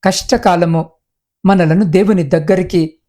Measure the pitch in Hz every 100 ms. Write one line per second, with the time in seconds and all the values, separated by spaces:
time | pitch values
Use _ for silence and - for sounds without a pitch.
0 | 190 185 - 247 - 175 170 165 160 _
1 | _ _ _ _ 185 196 165 165 202 170
2 | 196 202 151 165 156 190 185 185 160 -